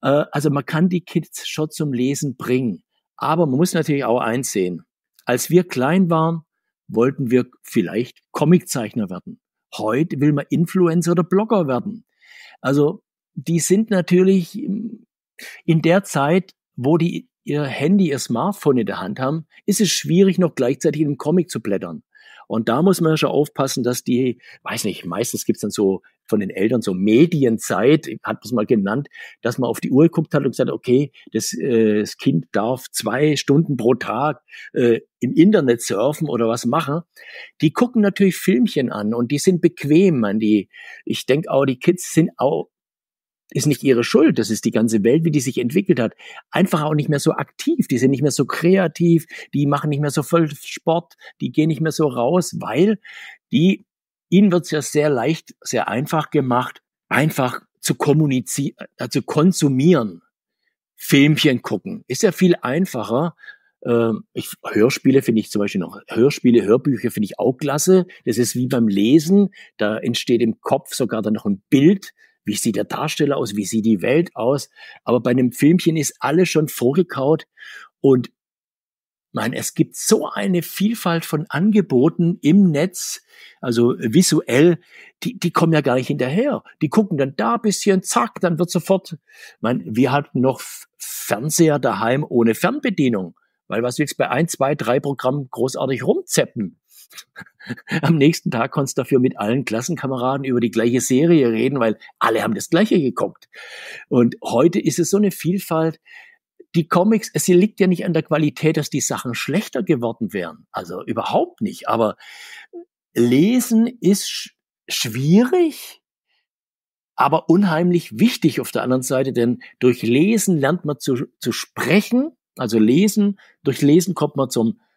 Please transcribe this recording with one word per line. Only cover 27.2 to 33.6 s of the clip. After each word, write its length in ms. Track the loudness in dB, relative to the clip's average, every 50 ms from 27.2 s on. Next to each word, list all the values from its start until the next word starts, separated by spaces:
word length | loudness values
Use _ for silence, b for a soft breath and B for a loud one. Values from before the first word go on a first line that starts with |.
| 4 4 2 0 0 0 0 -2 -4 -4 -4 0 2 2 2 2 0 -6 -14 -10 -8
hat 160 | -8 -8 -8
man's 100 | -8 -6
mal 140 | -4 -4 0
genannt, 420 | 0 0 0 2 0 -2 -4 -6 -8 B B B B B B
dass 160 | -8 -6 -4 -4
man 120 | -4 -4
auf 100 | -4 -4
die 100 | -4 0
Uhr 140 | 4 4 4
geguckt 300 | 4 4 0 -4 -2 -2
hat 100 | -2 -2
und 80 | -2
gesagt 180 | -2 -2 -4 -4
hat, 60 | -4
okay, 380 | -8 -2 0 2 2 2 -2 B B B B
das, 220 | -6 -6 -6 -6 -8
äh, 480 | -6 -4 -2 0 2 2 2 2 0
das 160 | -2 -4 -8 _
Kind 300 | -2 0 0 0 -4 _
darf 380 | -4 -4 -2 -2 -4 -6 -8 -12
zwei 460 | -10 -6 -6 -4 -2 0 0 0 0 -2
Stunden 400 | 0 2 2 2